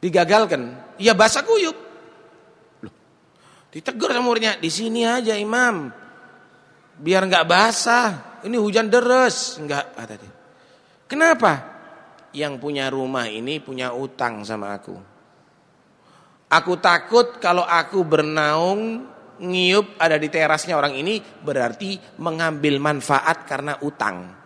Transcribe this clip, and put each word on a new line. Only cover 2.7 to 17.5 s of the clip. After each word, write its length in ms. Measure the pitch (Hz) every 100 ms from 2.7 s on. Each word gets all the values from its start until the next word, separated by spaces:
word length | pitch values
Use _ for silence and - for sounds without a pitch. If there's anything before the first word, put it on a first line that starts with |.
| _
Loh, 100 | - _ _ _ _ _ _ _ _
ditegur 400 | - - 226 339
sama 160 | 240 247
muridnya, 320 | 233 220 196
"Di 80 | 165
sini 400 | 160 226 226 233
aja, 240 | 240 226 214
Imam. 480 | 208 233 247 196 139 - - - - - _ _ _ _ _ _
Biar 240 | 151 185
nggak 240 | 185 180 165
basah. 880 | 175 220 220 233 240 233 165 - -
Ini 160 | 196 240
hujan 320 | 208 202 220
deres." 640 | 240 240 254 254 - - -
"Nggak," 320 | 151 139 - -
kata 180 | 113 107
dia. 140 | 104 - _ _ _ _ _ _ _
"Kenapa?" 460 | 285 330 320 226 143 - - - - - - _ 143
"Yang 240 | 147 135
punya 320 | 143 143 135
rumah 400 | 135 131 131 117
ini 320 | 107 120 156
punya 320 | 143 131 127 123
utang 480 | 135 131 123 110
sama 320 | 104 110 101 101
aku. 240 | - 92 95 _ _ _ _ _ _ _ _ _ _ _ _ _ _
Aku 260 | 160 165 180
takut 640 | 185 170 - 233 240 -
kalau 240 | -